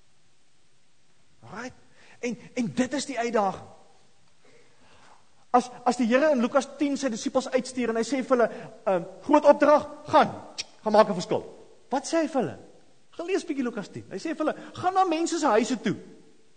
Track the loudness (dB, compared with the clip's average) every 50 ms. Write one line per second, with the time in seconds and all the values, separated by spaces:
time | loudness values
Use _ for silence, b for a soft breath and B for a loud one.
0 | -20 -20 -20 -20 -20 -20 -20 -20 -20 -20 -20 -20 -20 -20 -20 -20 -20 -20 -20 -20
1 | -20 -20 -20 -20 -20 -20 -20 -20 -20 -16 -14 -14 -14 -14 -14 -18 -20 -20 b b
2 | b b b b -6 -6 -6 B B B B -4 -4 -4 0 -2 -2 0 -2 -6
3 | -6 -6 -6 -4 -4 0 0 2 2 0 -2 -6 -12 -18 -20 -20 -20 -20 -20 -20
4 | -20 -20 -20 -20 -20 -20 -20 -20 -20 -20 -20 -20 -20 -20 -20 b b b b b
5 | b b b b b -20 -20 -20 -8 2 2 2 2 0 -10 -4 -2 -2 0 2
6 | 2 2 4 4 4 4 2 2 0 2 2 0 0 0 -4 -4 -2 -2 -2 -2
7 | -4 -4 -4 -4 -6 -2 -2 -2 -2 0 -2 -2 -2 -2 -6 -4 -2 -2 0 -2
8 | -2 -2 -2 -4 0 0 2 2 2 0 B B B B B -8 -2 -2 -2 -2
9 | -2 -6 -14 -10 0 4 4 6 8 6 6 6 6 6 6 4 2 -2 -14 -16
10 | -6 2 4 4 4 4 0 -10 -16 -16 -14 -14 -14 -14 -14 -8 -4 2 6 6
11 | 6 4 2 -6 -4 -2 -4 -4 -4 -8 -20 -20 -20 -20 -20 -20 -10 -6 -4 -4
12 | -4 0 0 0 0 0 0 -2 -2 -2 -6 -10 -18 -20 -20 -20 -20 -20 -20 -20
13 | -20 -20 -12 -10 -6 -2 -2 -2 -2 -4 -4 -4 -4 -4 -4 -6 -10 -10 -12 -14
14 | -14 -12 -12 -10 -8 -8 -4 -2 -2 -4 -4 -6 -10 -16 -12 -4 -4 0 2 2
15 | 2 2 0 -2 -2 -2 -2 0 2 2 2 2 2 0 -4 -4 -2 -4 -4 -4
16 | -8 -18 -20 -20 -20 -20 -20 -20 -20 -20 -20